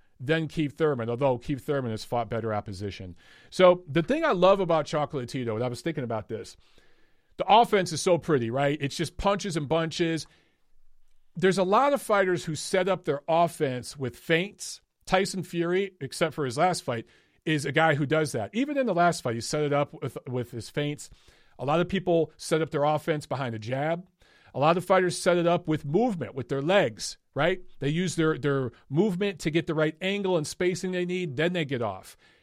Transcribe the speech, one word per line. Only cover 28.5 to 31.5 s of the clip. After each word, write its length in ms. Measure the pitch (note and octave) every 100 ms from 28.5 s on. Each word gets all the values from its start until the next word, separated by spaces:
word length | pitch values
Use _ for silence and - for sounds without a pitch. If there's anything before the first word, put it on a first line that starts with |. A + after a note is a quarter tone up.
| C#3 B2+ - -
movement 520 | C#3 G#3+ F3 G3+ E3+
to 100 | E3+
get 160 | D#3+ D#3+
the 80 | D#3
right 220 | D#3 D#3
angle 360 | F#3+ G3+ F#3+ F3+
and 100 | D3
spacing 460 | - F3+ F3+ F#3
they 120 | F3+ F3+
need, 320 | F#3 F3+ C3
then 160 | E3